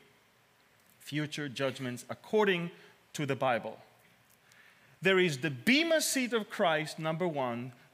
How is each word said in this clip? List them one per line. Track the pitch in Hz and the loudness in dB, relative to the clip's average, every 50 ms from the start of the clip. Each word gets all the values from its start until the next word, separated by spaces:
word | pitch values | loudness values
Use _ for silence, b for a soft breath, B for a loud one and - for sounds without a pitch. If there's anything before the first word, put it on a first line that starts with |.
| - _ _ _ _ _ _ _ _ _ _ _ _ _ _ _ _ _ - _ | -20 _ _ _ _ _ _ _ _ _ _ _ _ _ _ _ _ _ -20 _
future | - - 139 151 151 147 - 156 147 143 | -14 -8 -6 -4 -4 -4 -6 -8 -8 -8
judgments | 113 135 139 131 123 - 135 123 123 123 - - | -6 -4 -4 -4 -4 -4 -8 -8 -8 -8 -10 -12
according | 113 - - - - 214 214 202 185 170 170 170 B B B B B B B _ - | -12 -12 -8 -2 2 4 4 4 4 2 0 -6 B B B B B B B _ -6
to | - 151 | -4 -2
the | 135 135 | -2 0
Bible. | 117 135 131 120 110 98 110 - - - - _ _ _ _ _ _ _ _ _ _ b b b b b b b b b b b b | 0 2 2 2 2 -2 -6 -12 -12 -18 -20 _ _ _ _ _ _ _ _ _ _ b b b b b b b b b b b b
There | 160 185 190 185 | 2 4 6 6
is | 180 175 147 127 | 4 4 2 0
the | 143 160 | -4 -4
bema | 135 120 - 220 254 294 339 330 320 311 - | -4 0 2 4 4 4 4 2 2 2 2
seat | - - 269 254 220 240 | 0 0 -2 -2 0 -2
of | 220 208 - | -4 -4 -4
Christ, | - - 202 170 156 156 156 151 - - | -2 2 2 4 4 2 0 -4 -8 -6
number | 156 160 160 156 180 | -4 -4 -2 0 -2
one. | 175 151 139 131 123 117 120 123 131 - B B B | -2 -2 -2 -2 -2 -2 -4 -6 -10 -12 B B B